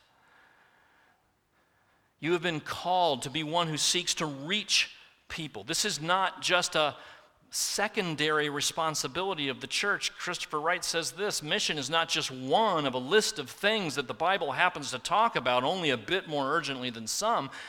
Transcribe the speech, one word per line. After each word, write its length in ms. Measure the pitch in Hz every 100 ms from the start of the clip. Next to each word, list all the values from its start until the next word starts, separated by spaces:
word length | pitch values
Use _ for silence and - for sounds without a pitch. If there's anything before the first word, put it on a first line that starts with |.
| _ _ _ _ _ _ _ _ _ _ _ _ _ _ _ _ _ _ _ _ _ _
You 140 | 147
have 100 | 175
been 180 | 175 151
called 640 | - - 175 185 170 131
to 80 | 135
be 140 | 139
one 240 | 151 165 170
who 80 | 151
seeks 360 | - 180 180
to 120 | - 156
reach 680 | 135 147 208 - - - - - _ -
people. 340 | - 156 107
This 220 | 104 160
is 160 | 214 143
not 420 | 160 185 190 -
just 320 | 139 180 -
a 220 | 160 151 - - - - _ _
secondary 1000 | - - - 208 214 180 143 151 151 147
responsibility 1000 | 143 - - 160 151 143 131 190 175 139
of 140 | 117
the 40 | 135
church. 460 | - 202 185 - -
Christopher 420 | - 170 - 151
Wright 240 | 156 180
says 280 | - 165 156
this, 300 | 156 208 -
"Mission 360 | 151 202 - 156
is 100 | 131
not 220 | 165 160
just 200 | 160 143
one 540 | 131 131 180 220 170
of 80 | 139
a 60 | 127
list 400 | 127 208 208 -
of 100 | 131
things 460 | - 202 220 170
that 120 | 131 131
the 60 |
Bible 400 | 113 165 190 151
happens 380 | 131 175 170 131
to 80 | 131
talk 360 | - 185 226
about 300 | 175 127 123
only 240 | 135 185 160
a 80 | 123
bit 320 | 107 185 180
more 240 | 147 135
urgently 380 | 165 139 131 127
than 160 | 117 110
some. 440 | - 214 214 131 -